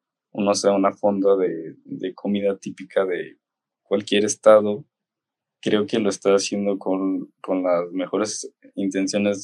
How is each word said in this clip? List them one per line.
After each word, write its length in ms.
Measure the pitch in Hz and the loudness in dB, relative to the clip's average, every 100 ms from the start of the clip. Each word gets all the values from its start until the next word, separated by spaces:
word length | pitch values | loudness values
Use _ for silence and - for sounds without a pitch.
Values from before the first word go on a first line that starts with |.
| _ _ _ | _ _ _
un, 140 | - 101 | -4 0
no 80 | 101 | 2
sé, 140 | 101 | 2
una 220 | 101 98 | 2 2
fonda 440 | - 104 98 98 98 | 0 -2 2 2 2
de, 380 | 90 82 80 - - | 0 -4 -12 -16 -14
de 280 | - - - | -10 -10 -8
comida 420 | 101 101 98 95 | -4 -2 -2 -4
típica 480 | 101 - - 98 95 | -8 -14 -6 -2 -2
de 320 | 85 - - _ _ _ _ | -4 -8 -14 _ _ _ _
cualquier 420 | - 101 107 104 104 | -4 -4 0 0 0
estado, 600 | - 110 107 104 104 - _ _ _ _ _ _ _ 110 | 2 6 6 6 -4 -8 _ _ _ _ _ _ _ 0
creo 220 | 107 104 | 0 0
que 100 | 117 | -2
lo 120 | 101 | -2
está 260 | 98 101 98 | -2 2 2
haciendo 420 | - 101 101 98 | 2 -4 -2 -4
con, 560 | - 95 95 92 87 _ | -4 -2 -2 -4 -8 _
con 220 | - 92 | -4 -2
las 280 | 90 87 87 | 0 0 -2
mejores 600 | 92 90 - 107 - - _ - - | -6 -4 -2 -2 -6 -12 _ -16 -6
intenciones 640 | 98 95 98 104 101 | -4 -2 -2 0 0
de 40 | 98 | -2